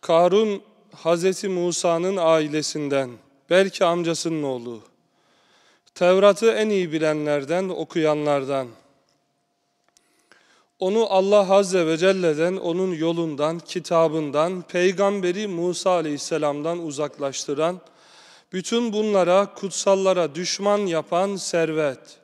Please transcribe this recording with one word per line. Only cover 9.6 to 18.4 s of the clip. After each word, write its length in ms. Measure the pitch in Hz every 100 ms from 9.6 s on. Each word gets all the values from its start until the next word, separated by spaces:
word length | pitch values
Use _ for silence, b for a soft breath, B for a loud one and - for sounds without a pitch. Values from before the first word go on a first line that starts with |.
| _ _ _ _ b b b b b b b _
onu 280 | 185 214 220
Allah 440 | 190 196 208 185
Azze 340 | 196 196 185 160
ve 100 | 160
Celle'den, 600 | 185 190 175 147 170 190
onun 360 | 175 170 190
yolundan, 680 | 170 165 170 165 139 151 170
kitabından, 1000 | - 185 170 170 165 156 147 139 165 185
Peygamberi 840 | - 180 185 180 196 202 180 180 214
Musa 420 | 170 175 170 190
Aleyhisselam'dan 920 | 180 160 147 - 160 151 147 151 175
uzaklaştıran, 1000 | 165 139 147 147 139 131 - 143 160 180 - b b b b b